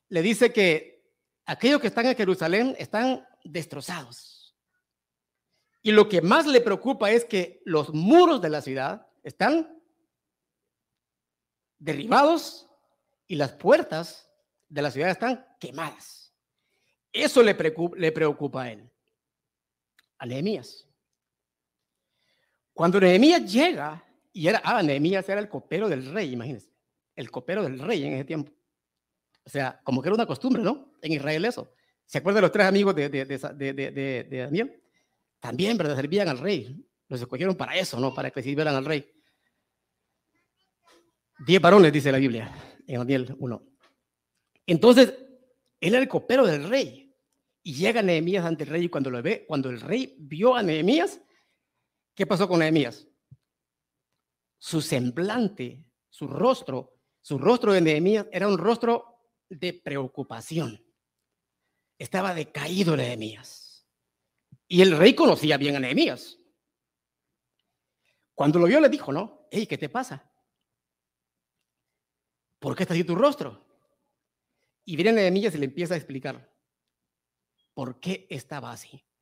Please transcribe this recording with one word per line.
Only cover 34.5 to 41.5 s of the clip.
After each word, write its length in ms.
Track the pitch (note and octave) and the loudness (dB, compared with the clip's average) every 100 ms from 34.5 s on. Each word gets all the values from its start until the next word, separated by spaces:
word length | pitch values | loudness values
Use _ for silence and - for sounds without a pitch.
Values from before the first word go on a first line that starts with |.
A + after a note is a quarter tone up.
| F3 C4+ - _ _ _ _ _ _ | -4 -4 -8 _ _ _ _ _ _
También, 360 | A#2+ B2 G3+ A3 | -10 -4 -2 0
¿verdad? 200 | D3+ C3 | -2 -4
Servían 320 | C#3+ G3+ F3 | -2 -2 -2
al 100 | B2 | -4
rey. 420 | F#3 E3 A2 E3 - _ - | -4 -6 -8 -18 -20 _ -14
Los 100 | B2+ | -12
escogieron 360 | A#2+ B2+ F#3+ F3+ | -10 -6 -4 -4
para 200 | B2 F3 | -4 -6
eso, 240 | F3+ A#2+ | -6 -4
¿no? 140 | C3 | -4
Para 180 | D3 C3+ | -4 -8
que 100 | C#3 | -8
sirvieran 340 | B2+ C#3+ D#3 C3+ | -6 -2 -2 -2
al 100 | C#3+ | -4
rey. 260 | D3 - _ _ _ _ _ _ _ _ _ _ _ _ _ _ _ _ _ _ _ _ _ _ - | -6 -8 _ _ _ _ _ _ _ _ _ _ _ _ _ _ _ _ _ _ _ _ _ _ -8
Diez 140 | C3 | 2